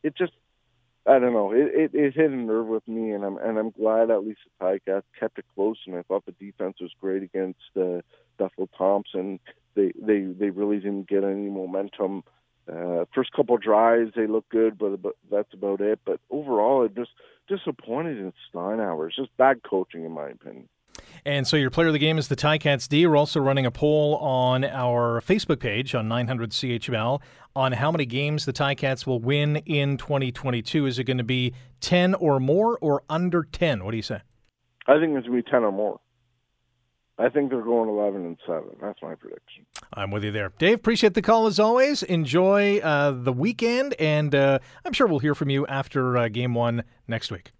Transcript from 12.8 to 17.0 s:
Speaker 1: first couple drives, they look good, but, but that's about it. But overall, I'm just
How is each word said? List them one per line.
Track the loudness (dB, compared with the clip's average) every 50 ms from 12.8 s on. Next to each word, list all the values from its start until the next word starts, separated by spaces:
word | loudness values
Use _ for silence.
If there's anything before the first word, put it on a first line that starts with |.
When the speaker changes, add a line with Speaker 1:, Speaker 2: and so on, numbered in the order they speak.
| -6 -4 -2 -4 -4 _ -2
Speaker 1:
first | -4 -4 -2
couple | -2 -2 0 2 0
drives, | 0 2 2 4 6 6 6 4 4 2 0 -2
they | -4 -2
look | 0 0 -2 -4 _
good, | 0 2 2 2 0 -2
but, | -4 -4 -4 -4
but | -6 -8 -10 _ _ _
that's | -4 -4 -4 _
about | -10 -6 -4 -4 -2 0
it. | 0 -2 -2 -2 _
But | -6 -6 -6 _ _
overall, | -8 -8 -4 -2 0 2 2 2 4 2 2
I'm | 0 -2
just | -6